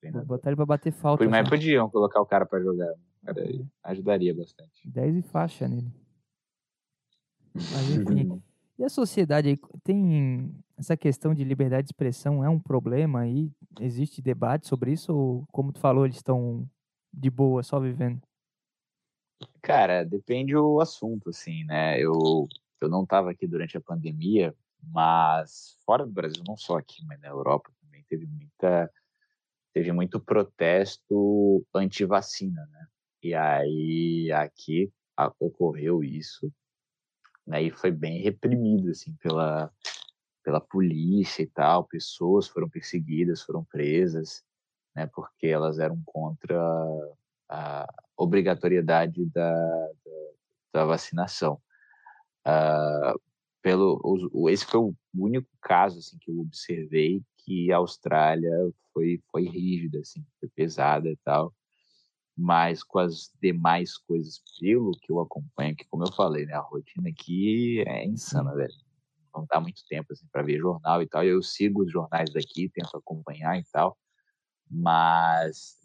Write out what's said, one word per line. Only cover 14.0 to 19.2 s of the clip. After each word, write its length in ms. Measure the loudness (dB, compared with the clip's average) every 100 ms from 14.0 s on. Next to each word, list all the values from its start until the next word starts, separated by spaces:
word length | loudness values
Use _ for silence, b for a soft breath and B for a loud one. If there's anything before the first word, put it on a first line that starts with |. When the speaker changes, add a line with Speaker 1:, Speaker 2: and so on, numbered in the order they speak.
| -4 -2
Speaker 2:
debate 480 | -2 0 0 -2 -2
sobre 240 | -2 0
isso 240 | -2 0
ou, 300 | 0 2 -2 -4
como 200 | -4 -4
tu 80 | 2
falou, 260 | 4 4
eles 180 | 4 0
tão 440 | -2 0 0 -4 -8 -14 _ _ _
de 160 | -4 -2
boa, 320 | 4 4 2
só 180 | 0 -2
vivendo? 400 | -2 -2 -4 -4 -12 _ _ _ _ _ _ _ _ _